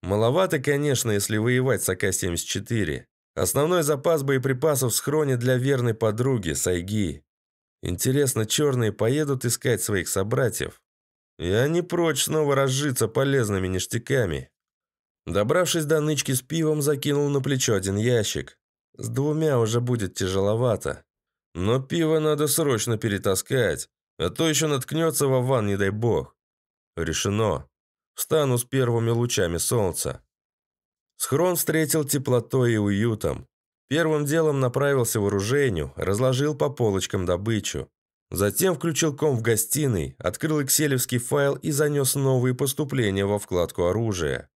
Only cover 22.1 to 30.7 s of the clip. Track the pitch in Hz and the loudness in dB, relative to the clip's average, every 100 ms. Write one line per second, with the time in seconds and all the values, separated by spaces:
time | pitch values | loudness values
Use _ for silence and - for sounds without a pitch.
22.1 | 160 156 151 151 - 147 117 120 110 110 | 2 2 2 0 2 2 0 0 -2 0
23.1 | 101 104 95 - 131 104 71 - _ _ | 0 0 0 0 0 0 0 -8 _ _
24.1 | _ 85 117 160 143 156 139 127 156 165 | _ -4 0 0 2 0 -2 -2 -2 -2
25.1 | 156 143 131 123 131 104 98 98 107 117 | 0 0 2 2 0 0 0 0 0 0
26.1 | 87 65 _ _ _ _ _ _ - 80 | 0 -2 _ _ _ _ _ _ -8 -4
27.1 | 80 104 104 110 71 - _ _ _ _ | -2 -2 0 0 -2 -6 _ _ _ _
28.1 | - - 156 139 123 123 135 123 117 113 | -10 -2 0 2 0 0 0 0 2 0
29.1 | 117 120 - 87 82 - 123 98 - - | 0 0 0 0 0 -2 0 0 -2 -6
30.1 | 67 _ _ _ _ _ | -8 _ _ _ _ _